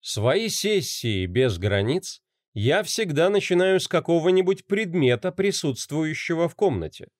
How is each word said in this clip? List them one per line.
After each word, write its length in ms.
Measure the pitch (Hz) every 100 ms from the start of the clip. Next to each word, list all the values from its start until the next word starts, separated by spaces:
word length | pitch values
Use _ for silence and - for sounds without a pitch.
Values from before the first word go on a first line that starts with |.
Свои 480 | - - 110 170 226
сессии 760 | - 202 208 139 - 120 101 90
«Без 320 | 92 131 87
границ» 640 | 98 101 101 165 - - _ _ _
я 300 | - 107 170
всегда 460 | 214 - 214 143 170
начинаю 500 | 202 190 180 185 185
с 80 | -
какого-нибудь 760 | 175 165 170 160 185 185 196 -
предмета, 680 | 202 220 170 135 120 185
присутствующего 1160 | - 196 185 156 120 - 147 156 156 - 165 165
в 80 | -
комнате. 540 | 202 113 78 - - _